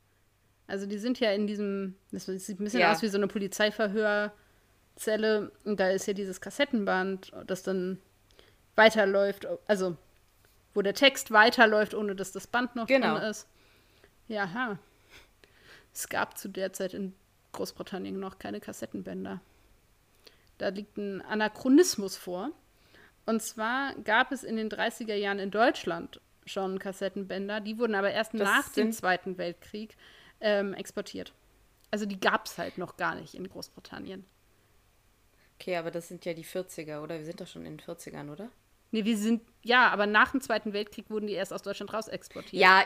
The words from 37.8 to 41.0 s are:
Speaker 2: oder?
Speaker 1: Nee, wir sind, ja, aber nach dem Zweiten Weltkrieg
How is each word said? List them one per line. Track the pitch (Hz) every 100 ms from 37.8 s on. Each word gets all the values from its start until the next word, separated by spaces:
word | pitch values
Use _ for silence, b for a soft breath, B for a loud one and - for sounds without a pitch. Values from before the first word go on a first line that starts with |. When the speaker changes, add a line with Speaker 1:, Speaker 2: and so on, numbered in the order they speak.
| - 170 - 165 143
Speaker 2:
oder? | 151 226 - _ _ _
Speaker 1:
Nee, | 226 208
wir | 220
sind, | 214 233 - _
ja, | 220 247 233
aber | 196 208
nach | 214 254
dem | 269
Zweiten | - 220 214
Weltkrieg | 202 214 -